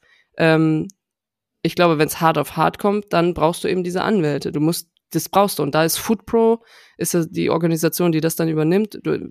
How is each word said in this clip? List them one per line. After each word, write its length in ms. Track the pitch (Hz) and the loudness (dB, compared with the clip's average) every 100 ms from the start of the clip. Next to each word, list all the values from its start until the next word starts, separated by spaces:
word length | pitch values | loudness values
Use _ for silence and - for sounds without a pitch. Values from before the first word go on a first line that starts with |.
| _ _ _ - | _ _ _ 0
Ähm, 500 | 165 160 160 156 190 - _ _ _ _ _ _ | 2 4 4 0 -4 -10 _ _ _ _ _ _
ich 120 | 165 | -4
glaube, 240 | - 175 151 | 2 2 4
wenn's 220 | 156 - | 0 2
hart 180 | 165 160 | 0 2
auf 180 | 143 - | -2 0
hart 220 | 160 - | -2 0
kommt, 340 | 208 208 - | -2 -2 0
dann 220 | 170 170 | 0 0
brauchst 300 | 165 151 170 | 2 0 0
du 40 | - | -2
eben 160 | 180 | -2
diese 180 | 180 180 | -2 -4
Anwälte. 480 | - 214 151 143 - | 0 0 0 -2 -4
Du 100 | 147 | -2
musst, 280 | 156 175 - _ _ | 0 -2 -6 _ _
das 160 | 165 - | -6 -2
brauchst 300 | 190 202 - | 0 0 0
du. 40 | |
Und 120 | 143 | -2
da 100 | 151 | 0
ist 140 | 160 - | 0 -2
FoodPro, 640 | - 226 - 233 226 226 _ - - - | -2 -4 0 2 2 2 _ -20 -20 -10
ist 160 | - | -4
ja 120 | 175 165 | -2 -2
die 220 | 170 165 | -2 0
Organisation, 640 | 170 170 165 165 - 175 | 0 0 0 0 0 0
die 80 | 156 | 0
das 140 | 165 - | -2 -2
dann 120 | 165 | -2
übernimmt, 500 | 156 156 190 214 - | 0 2 2 0 -6
du, 260 | 160 151 - | -4 -4 -6